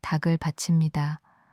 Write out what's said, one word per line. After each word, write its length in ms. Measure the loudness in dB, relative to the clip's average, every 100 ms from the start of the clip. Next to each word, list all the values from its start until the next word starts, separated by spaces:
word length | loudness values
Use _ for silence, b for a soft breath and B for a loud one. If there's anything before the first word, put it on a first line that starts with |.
닭을 360 | -4 -2 2 0
바칩니다. 840 | 0 -4 0 2 2 0 -4 -6 _ _ _